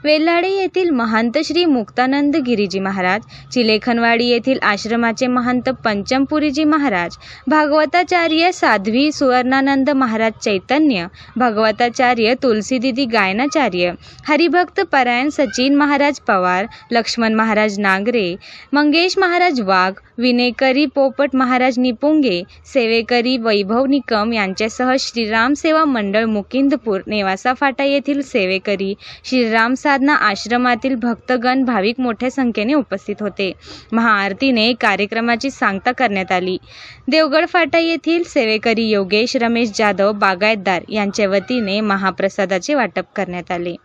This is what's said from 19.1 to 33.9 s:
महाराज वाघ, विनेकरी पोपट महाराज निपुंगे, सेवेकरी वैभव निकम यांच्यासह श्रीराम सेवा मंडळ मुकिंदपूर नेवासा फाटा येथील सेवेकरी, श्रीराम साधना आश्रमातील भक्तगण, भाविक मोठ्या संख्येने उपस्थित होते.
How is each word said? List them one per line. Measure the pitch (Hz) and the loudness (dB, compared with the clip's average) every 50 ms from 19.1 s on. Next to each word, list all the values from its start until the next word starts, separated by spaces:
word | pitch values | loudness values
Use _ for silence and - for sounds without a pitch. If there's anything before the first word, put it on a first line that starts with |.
| - | 0
महाराज | 392 381 349 349 349 359 359 294 247 | 0 0 2 2 2 2 2 0 0
वाघ, | 208 185 190 185 185 190 196 - _ - _ | 0 2 2 2 2 0 -2 -6 _ -16 _
विनेकरी | - 233 254 240 240 247 247 226 - 269 262 254 277 302 | -2 0 0 2 2 0 -2 0 0 0 2 2 2 0
पोपट | 269 _ 277 269 269 254 - 277 285 269 | 0 _ 0 0 0 0 0 -2 0 2
महाराज | 262 262 247 254 247 254 262 247 247 | 0 0 2 2 2 2 0 2 0
निपुंगे, | 247 254 226 - - 294 311 311 277 233 180 175 170 - - - - - - | 0 0 0 0 0 2 2 2 2 0 0 -2 -6 -10 -18 -20 -20 -2 -2
सेवेकरी | 269 233 220 226 226 214 - 247 240 226 254 262 | 0 0 2 0 0 0 0 0 0 0 0 -2
वैभव | 247 226 226 208 202 202 190 226 240 | 0 0 0 0 0 0 0 0 0
निकम | 269 262 277 285 - - 226 208 208 233 233 | 2 2 0 0 0 -2 -2 -2 0 -2 -2
यांच्यासह | 220 202 190 190 - 214 226 - - 247 254 254 269 | -2 -2 -2 -2 -4 -4 -6 -2 -2 -2 0 0 -2
श्रीराम | - - - 233 226 208 220 226 226 262 294 | -2 -4 -6 -6 -4 -2 0 0 0 0 0
सेवा | - - 320 311 311 320 | 0 0 0 2 2 2
मंडळ | 294 262 226 208 196 196 220 226 | 2 0 -2 -2 0 0 0 0
मुकिंदपूर | 226 214 208 190 _ - 262 277 277 302 240 - 226 196 190 - | 0 -2 -4 -4 _ -2 0 2 2 0 0 -2 -4 -4 -4 -4
नेवासा | - 208 214 196 190 190 190 - 247 262 | -4 -4 -2 -2 -2 -4 -2 -2 -2 -2
फाटा | - 285 269 269 - 277 | 0 -2 -2 0 0 0
येथील | 277 277 285 - 277 285 285 | 0 0 0 0 -2 -2 -2
सेवेकरी, | 269 - - 240 190 185 190 190 - 214 202 185 196 190 202 _ - - - - _ | -4 -2 -2 0 0 0 -2 -2 -2 -4 -2 -2 -2 -6 -6 _ -12 -20 -20 -18 _
श्रीराम | - 254 254 240 220 220 226 226 240 262 | -2 0 0 2 2 2 2 2 2 0
साधना | - - 294 277 269 262 285 302 | 0 0 0 2 2 2 2 2
आश्रमातील | - - 214 196 - - 208 240 247 247 247 240 240 - 269 269 | 2 0 0 -2 -4 -4 -2 -2 0 2 0 0 0 0 -2 -2
भक्तगण, | 226 240 240 226 - - - - 233 226 254 254 269 262 | -2 -2 -4 -4 -4 -4 -4 -2 0 0 0 0 2 0
भाविक | 240 240 202 185 220 240 254 | 0 0 0 0 0 -2 -2
मोठ्या | 254 240 220 - 240 254 | -4 -4 -2 -2 -4 -4
संख्येने | - 277 262 240 214 220 208 233 302 | -2 -2 -2 -2 -2 -2 -2 0 0
उपस्थित | 302 208 _ 196 202 - - 202 - | 0 -2 _ -8 -10 -8 -10 -8 -6
होते. | 208 202 - - 196 185 - - - - - - - - | -6 -8 -4 -4 -6 -6 -6 -10 -18 -20 -20 -20 -10 -4